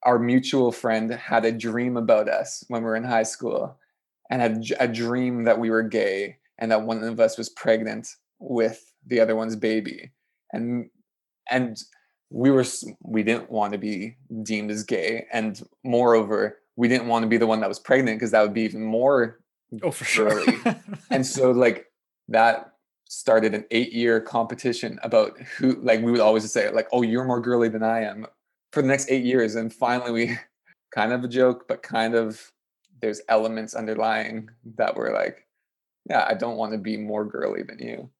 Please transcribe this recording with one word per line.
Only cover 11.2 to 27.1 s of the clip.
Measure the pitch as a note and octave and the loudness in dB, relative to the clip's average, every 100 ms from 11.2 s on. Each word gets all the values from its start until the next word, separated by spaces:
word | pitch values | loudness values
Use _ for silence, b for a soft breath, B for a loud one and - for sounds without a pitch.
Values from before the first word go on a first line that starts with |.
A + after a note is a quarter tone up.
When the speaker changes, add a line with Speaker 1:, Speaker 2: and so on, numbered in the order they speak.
| _ _ - | _ _ -4
Speaker 1:
and | B2+ B2 A2 - _ _ _ _ | -2 -2 -6 -16 _ _ _ _
we | - C3 | 0 4
were | C3+ | 4
s-, | B2+ - A2+ - | 2 -2 -12 -16
we | - A2 | -4 -2
didn't | G#2 A#2 - | 0 -2 -2
want | A2+ G#2 | -2 -2
to | G2+ | -4
be | G#2+ G2+ G#2+ A#2+ _ A2+ | -6 -8 -8 -14 _ -12
deemed | G#2+ G#2+ G#2 | -6 -4 -4
as | G#2+ | -8
gay, | G#2+ G#2+ E2+ A2+ - | -4 -2 -2 -4 -6
and | A#2+ A2 G2+ - _ | -4 -4 -6 -16 _
moreover, | C3 A#2+ B2 A2+ G#2 G#2 G#2 - _ - | 0 2 6 6 4 0 -2 -4 _ 0
we | A#2+ | 2
didn't | B2+ A#2 | 2 2
want | A#2 | 0
to | A2+ | 2
be | A2+ | 2
the | A2 | 4
one | A2 | 2
that | G2+ | 0
was | G2+ | -6
pregnant, | - C3 C3 A2 | 0 2 2 -2
'cause | A#2 | 0
that | G#2+ | 4
would | G#2 | 4
be | G#2 | 2
even | A2 A2+ | -4 -4
more | A2 A2+ C3 C#3 A#2 - _ _ _ A#2 | -4 0 2 4 0 -4 _ _ _ -8
Speaker 2:
Oh, | F3 | -6
for | - - | -6 -4
sure. | - G#3+ | 0 2
Speaker 1:
girly. | G#3+ - - A#3+ - - | 2 0 0 -2 -4 -10
Speaker 2:
<laughs> | G3 _ | -16 _
Speaker 1:
And | C3+ B2+ | -2 -2
so, | - B2+ | 2 4
like, | B2 B2 A2+ - _ _ _ - | 6 4 2 -10 _ _ _ -2
that | A2+ A#2 A2+ - _ _ _ _ | 4 4 2 -4 _ _ _ _
started | - - A2+ G#2+ | -8 2 4 4
an | G#2 G#2+ | -2 -2
eight-year | A#2 A#2+ A#2 A#2+ A2+ | -2 0 0 2 2
competition | A2+ A#2+ A2+ A#2+ B2+ A#2+ A#2 - | 0 -4 -4 -4 -4 -4 -6 -8
about | A#2 A#2 G#2 - | 0 2 2 -2
who, | B2+ - C3 B2+ | -16 -2 0 0
like, | B2 A2+ | 2 2
we | A#2 | 2
would | A#2+ | 4
always | G#2+ A2 G#2+ | 4 4 0
say, | B2 G#2 | -2 0
like, | G#2+ A2 | -2 0
"Oh, | B2 | 0
you're | A#2+ | 2